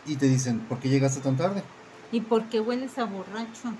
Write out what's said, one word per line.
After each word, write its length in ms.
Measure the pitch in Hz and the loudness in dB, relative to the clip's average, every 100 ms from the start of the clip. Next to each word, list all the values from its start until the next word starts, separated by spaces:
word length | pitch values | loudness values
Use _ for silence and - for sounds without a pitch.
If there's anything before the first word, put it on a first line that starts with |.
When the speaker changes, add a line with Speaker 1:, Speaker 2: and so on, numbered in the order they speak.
| 151 | -6
Speaker 1:
y 100 | 143 | 2
te 100 | 139 | 4
dicen, 340 | 131 127 113 | 4 2 -2
"¿Por 180 | - 127 | -2 -2
qué 100 | 135 | 2
llegaste 320 | 135 135 135 | 4 4 2
tan 160 | 139 131 | 0 2
tarde?". 260 | 180 196 - - - - - | 2 0 -6 -12 -20 -20 -4
Speaker 2:
"¿Y 80 | 226 | -2
por 220 | 226 226 220 | 2 0 2
qué 120 | 226 | -2
hueles 360 | 220 247 262 262 | 0 -2 -4 -4
a 60 | |
borracho? 720 | 226 196 185 214 226 - 240 196 | -4 -6 -8 -8 -10 -8 -8 -8